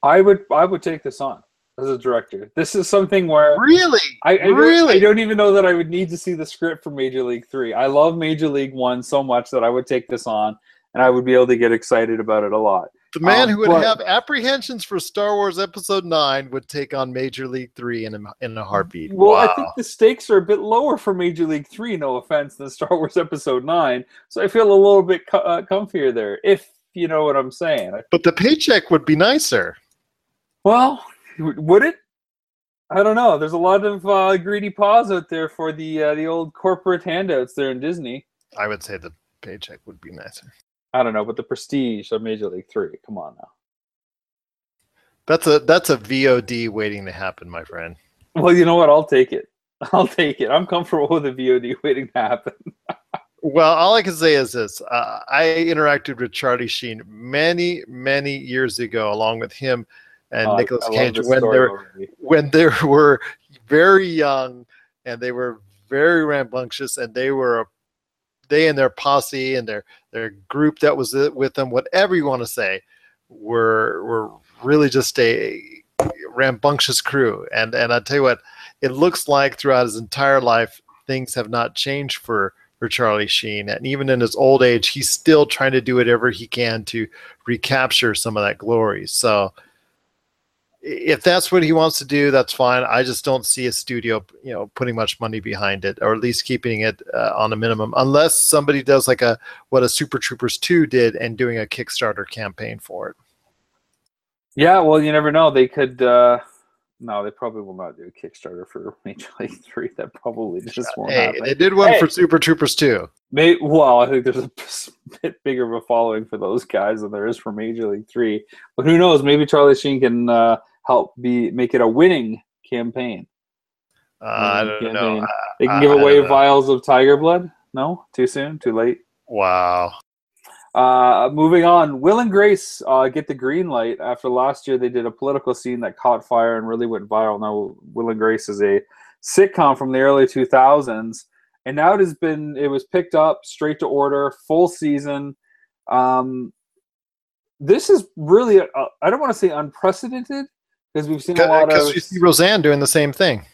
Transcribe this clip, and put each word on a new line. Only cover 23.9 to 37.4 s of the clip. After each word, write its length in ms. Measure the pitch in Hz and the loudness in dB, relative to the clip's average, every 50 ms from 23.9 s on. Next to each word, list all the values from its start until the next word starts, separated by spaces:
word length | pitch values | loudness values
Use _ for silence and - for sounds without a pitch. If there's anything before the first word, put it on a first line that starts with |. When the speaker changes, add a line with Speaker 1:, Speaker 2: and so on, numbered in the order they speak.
| 123 123 127 _ _ - _ _ | -2 -4 -6 _ _ -20 _ _
Speaker 1:
So 140 | - - 202 | -8 -4 -4
I 60 | 196 | -2
feel 240 | - 226 226 208 202 | 2 2 4 6 6
a 0 | |
little 300 | 196 196 202 202 196 185 | 6 8 8 6 6 6
bit 240 | 175 185 170 - | 4 0 -2 -2
co-, 120 | - - 196 | -2 -2 0
uh, 240 | - - 170 170 - | 0 0 -2 -2 -2
comfier 520 | - 190 196 208 208 _ 185 143 131 120 | -4 -4 -4 -4 -4 _ -2 -2 -2 -2
there, 240 | 117 110 101 101 - - | -2 -4 -4 -6 -6 0
if 260 | 190 196 175 - _ _ _ _ _ _ | 0 0 0 0 _ _ _ _ _ _
you 140 | 185 170 165 | -6 -6 -2
know 160 | 160 156 156 | -2 0 0
what 120 | 151 143 | 0 0
I'm 140 | 139 131 131 | -2 -2 -4
saying. 420 | 127 - 180 165 156 127 101 90 95 104 - _ | -8 -8 -4 -2 -2 -2 -4 -6 -10 -12 -6 _
Speaker 2:
But 120 | - 170 - | -2 2 2
the 100 | 170 165 | 2 0
paycheck 580 | - 185 240 302 214 - - 247 - - - | 2 2 2 2 2 2 2 2 2 2 2
would 140 | 170 156 147 | 0 0 2
be 120 | - 156 | 2 2
nicer. 600 | 151 175 214 262 311 302 - - 110 90 87 - _ _ _ _ _ _ _ _ _ _ _ _ _ _ _ _ _ _ | 4 4 2 2 2 0 0 0 -2 -2 -2 -8 _ _ _ _ _ _ _ _ _ _ _ _ _ _ _ _ _ _
Speaker 1:
Well, 420 | 196 220 240 254 269 285 - - - - _ _ _ - - | 2 4 4 4 2 0 -2 -12 -20 -20 _ _ _ -14 -8
w-, 220 | 160 160 143 - | -8 -6 -6 -6
would 220 | 156 151 175 202 254 | 2 4 4 6 6
it? 140 | 311 339 _ _ _ _ _ _ _ _ _ _ _ _ _ _ _ _ _ _ _ | 4 -2 _ _ _ _ _ _ _ _ _ _ _ _ _ _ _ _ _ _ _
I 120 | - 185 202 | -2 0 2
don't 140 | 214 214 | 2 2
know. 220 | 226 247 233 175 143 | 2 2 2 2 2
There's 160 | 151 156 165 | -2 -4 -4
a 40 | 170 | -2
lot 260 | 170 185 190 196 196 | 0 2 2 2 2
of, 220 | 208 202 196 165 | -2 -6 -6 -2
uh, 300 | 196 202 196 190 190 190 | 0 0 2 2 2 0
greedy 340 | 185 170 185 208 208 202 208 | -2 -2 -4 -6 -6 -6 -8
paws 400 | 190 - 202 202 208 233 233 196 | -4 -2 2 4 4 4 4 2
out 180 | 196 180 165 _ | -2 -4 -4 _
there 200 | 170 165 160 156 | -8 -6 -6 -8
for 240 | _ _ 165 160 156 | _ _ -8 -8 -8
the, 300 | 156 160 160 156 156 156 | -8 -10 -8 -4 -2 -2
uh, 120 | 151 151 | -2 -2
the 120 | 151 156 | -2 -4
old 260 | 160 165 165 165 160 _ | -6 -4 -6 -6 -8 _
corporate 500 | - - 190 185 180 _ 185 180 175 - | -4 -2 -2 -2 -2 _ -2 -2 -2 -2
handouts 520 | 180 160 175 196 190 165 135 | -6 -6 -6 -4 -2 -2 -2